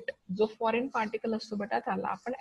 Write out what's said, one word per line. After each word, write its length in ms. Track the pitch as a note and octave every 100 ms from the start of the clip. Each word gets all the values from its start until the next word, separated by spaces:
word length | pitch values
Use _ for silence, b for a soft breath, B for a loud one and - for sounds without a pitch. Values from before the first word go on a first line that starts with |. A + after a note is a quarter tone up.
| - - - F#3+
जो 80 | A3
फॉरेन 420 | - A3+ A3+ C4+
पार्टिकल 480 | B3 G#3+ A3+ A#3+ A3
असतो 200 | - G#3
बेटा, 240 | G3+ A#3
त्याला 280 | A#3 F#3+ F#3+
आपण 260 | F#3+ - B3+